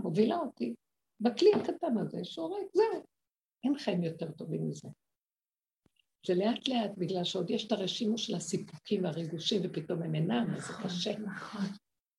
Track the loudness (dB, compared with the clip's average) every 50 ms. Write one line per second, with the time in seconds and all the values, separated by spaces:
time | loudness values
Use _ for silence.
0 | -2 0 4 4 6 6 4 2 -2 -4 -4 -4 -4 -4 -4 -6 _ _ _ _
1 | _ _ _ 0 0 2 4 6 8 8 8 8 4 0 -2 -2 0 0 2 2
2 | 0 0 -4 -6 -6 -6 -6 -6 -4 -4 -4 -4 -6 0 4 4 4 4 4 -2
3 | -6 _ _ _ _ _ _ _ _ _ _ _ 0 0 0 0 2 0 2 2
4 | 2 0 -2 -4 -6 -8 -8 -8 -6 -4 -4 -2 -2 -2 -4 -6 -10 -14 -18 _
5 | _ _ _ _ _ _ _ _ _ _ _ _ _ _ _ _ _ _ _ _
6 | _ _ _ _ 0 2 2 4 4 2 2 0 0 0 0 0 0 -2 -2 -4
7 | -2 -2 0 -2 -2 -2 -2 -2 -2 0 -2 -2 -2 -2 -2 -2 -2 -2 -2 -2
8 | 0 0 0 0 -2 -4 -4 -4 -4 -2 -4 -4 -4 -6 -14 -12 -6 -2 0 0
9 | 0 0 -2 -2 -4 -6 -6 -4 -2 0 0 0 0 -2 -4 -6 -4 -4 -2 -2
10 | -2 -2 0 0 0 2 2 0 0 0 -2 -4 -6 -8 -8 -6 -6 -4 -4 -2
11 | -2 -2 -2 -2 -4 -8 -8 -8 -10 -8 -6 -4 -4 -4 -4 -8 _ _ _ _
12 | _ _ _